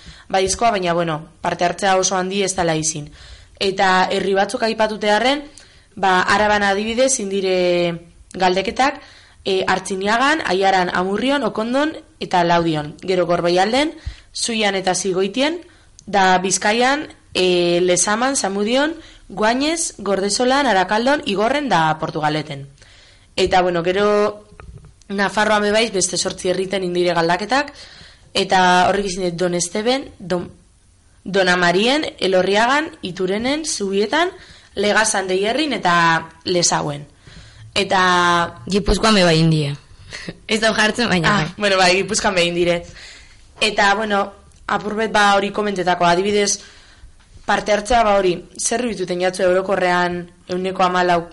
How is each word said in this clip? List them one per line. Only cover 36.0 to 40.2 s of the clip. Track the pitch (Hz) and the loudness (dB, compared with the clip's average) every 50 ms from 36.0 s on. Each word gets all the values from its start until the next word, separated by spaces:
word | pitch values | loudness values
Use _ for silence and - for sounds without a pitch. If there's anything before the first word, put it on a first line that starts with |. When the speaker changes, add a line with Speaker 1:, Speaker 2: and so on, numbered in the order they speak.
| 165 165 165 160 160 - - - - | 4 4 2 0 -2 -6 -14 -12 -6
Speaker 1:
Lezauen. | - 185 175 165 - 180 160 165 151 143 147 151 - - _ _ - - - - - - - - - - | -2 0 0 0 0 0 -2 -2 -4 -6 -10 -12 -18 -20 _ _ -20 -20 -20 -20 -20 -20 -20 -20 -6 -4
Eta | 208 196 202 208 185 185 180 180 180 175 175 175 170 170 - - - - - | -4 -2 0 2 2 4 4 4 4 4 4 2 2 0 -2 -6 -10 -6 -4
Speaker 2:
Gipuzkoan | 180 202 196 - - 185 214 220 214 196 | -2 0 0 0 0 2 2 2 4 4
be | 180 175 | 4 4
bai | 160 160 | 4 4
indie. | 165 160 160 156 147 139 143 - - - - - - - | 4 4 2 2 0 -2 -4 -8 -12 -18 -20 -20 -20 -18
<laughs> | - - | -18 -16